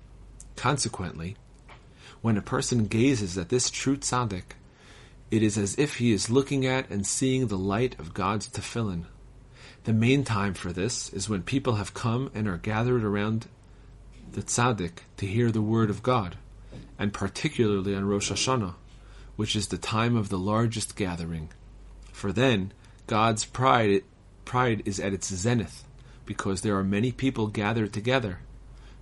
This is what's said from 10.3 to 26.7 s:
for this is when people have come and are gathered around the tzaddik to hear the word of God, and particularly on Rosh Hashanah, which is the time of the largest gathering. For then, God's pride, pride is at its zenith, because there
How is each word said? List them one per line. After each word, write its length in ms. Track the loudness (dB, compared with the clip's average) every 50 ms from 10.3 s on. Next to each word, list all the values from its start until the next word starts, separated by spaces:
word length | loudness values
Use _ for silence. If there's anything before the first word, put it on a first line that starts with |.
| 0 0 0 0 -2
for 200 | -4 -6 -4 -2
this 400 | 0 0 0 -2 -4 -8 -8 -6
is 160 | -6 -2 -2
when 140 | -2 -2 -2
people 320 | 0 -2 0 2 2 0
have 180 | 0 0 -4 -4
come 360 | -2 -2 0 0 0 -2 -4 -4
and 140 | -2 -2
are 100 | -2 -2
gathered 460 | -4 -4 -2 0 0 2 2 2 2 2
around 440 | 0 0 0 0 0 0 -2 -4 -8 -16 -20 -20 -20 -20 -20 -20 -20 -20 -20 -20 -20 -20 -20 -18 -12 -8
the 80 | -8
tzaddik 640 | -6 -2 0 2 2 2 2 0 -4 -6 -8 -12 -20 -18 -10
to 80 | -8 -6
hear 260 | -2 0 2 2 2
the 100 | 2 2
word 280 | 2 2 4 4 4 2
of 140 | 0 0 0
God, 320 | 2 2 2 0 -2 -6 -12 -16 -18 -20 -20 -20 -18 -16 -18 -18 -12 -6
and 160 | -4 -2 -2 -2
particularly 840 | -2 -4 -4 -4 -2 -4 -2 2 2 2 4 2 0 0 -2 -2
on 100 | -2 0
Rosh 260 | 0 0 0 -2 -2
Hashanah, 420 | -2 -2 0 0 0 0 0 -2 -6 -10 -16 -20 -20 -20 -20 -20 -20 -18 -18 -10 -6
which 200 | -4 -2 -2 0
is 120 | -2 -2
the 100 | -2 -4
time 400 | -6 -4 -2 0 2 2 2 2
of 120 | 2 0 0
the 80 | -2
largest 580 | -2 0 2 2 2 2 2 0 -2 -6 -6 -4
gathering. 540 | -2 -2 -2 -2 -4 -4 -4 -6 -6 -8 -10 -12 -16 -20 -20 -20 -20 -20 -20 -20 -20 -20 -18
For 220 | -10 -6 -4 -2 0
then, 400 | 2 4 4 4 2 0 -4 -8 -14 -20 -20 -20 -14 -6
God's 380 | -2 2 4 4 4 2 0 -2
pride, 580 | -4 -2 2 4 6 6 6 6 6 4 4 2 -2 -14 -20 -20 -20 -20 -20 -8
pride 360 | -2 0 2 2 2 2 0 0
is 140 | -4 -4 -2
at 140 | -2 -2 -2
its 200 | -2 -4 -6 -4
zenith, 500 | -2 0 2 2 2 0 -2 -8 -14 -18 -20 -20 -20 -20 -20 -20 -14 -12
because 360 | -10 -6 -4 -2 -2 -2 0
there 140 | 0 2